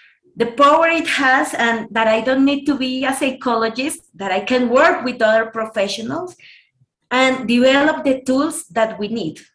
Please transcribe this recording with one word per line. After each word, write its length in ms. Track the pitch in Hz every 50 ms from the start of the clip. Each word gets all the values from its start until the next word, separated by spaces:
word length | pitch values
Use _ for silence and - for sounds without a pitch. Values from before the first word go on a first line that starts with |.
| - _ _ _ _ _ _
the 100 | - 233 233
power 360 | 233 277 285 285 302 330 330 330
it 180 | 330 330 -
has, 480 | - - 269 277 262 262 277 302 - -
and 320 | - 233 233 226 220 214 -
that 160 | - 226 226 220
I 120 | 220 226
don't 220 | 226 262 262 269 269
need 200 | 277 285 285 285
to 120 | 294 277
be 280 | 233 262 254 254 262 269
a 80 | 262 269
psychologist, 840 | - 294 262 262 - - 254 233 220 226 220 220 247 262 311 - - - _ _
that 160 | - 196 196
I 80 | 185 202
can 280 | - - 254 247 247 233
work 360 | 233 269 311 349 349 - -
with 180 | 254 247 -
other 240 | 226 214 220 226 226
professionals 880 | 226 - 226 220 220 - 220 196 202 - 233 220 240 277 330 359 359 - - - - - - _ _ _ _ _ _ _ _ _ _
and 360 | 247 254 262 262 262 254 220
develop 560 | 208 240 240 247 262 269 277 285 311 302 277
the 180 | - 277 262 262
tools 420 | - 254 262 269 294 330 - - - -
that 280 | 165 175 - - 185 180
we 80 | 208
need 320 | 208 226 233 180 156 143 - - _